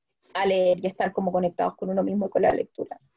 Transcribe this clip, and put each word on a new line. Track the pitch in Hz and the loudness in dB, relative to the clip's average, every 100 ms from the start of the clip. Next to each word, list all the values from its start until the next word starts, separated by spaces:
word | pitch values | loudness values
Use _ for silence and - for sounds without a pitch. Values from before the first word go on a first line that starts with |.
| _ _ _ | _ _ _
a | 180 196 | -2 0
leer | 190 185 180 | 4 2 2
y | 185 | -2
a | |
estar | - 190 | -2 -2
como | 202 185 | -2 -2
conectados | 180 180 175 180 - | 0 -2 -2 -4 -4
con | 185 | -4
uno | 190 | -2
mismo | 190 202 196 | 0 -2 0
y | |
con | - | 2
la | - | 2
lectura. | - - - - - _ | 0 -4 -10 -12 -12 _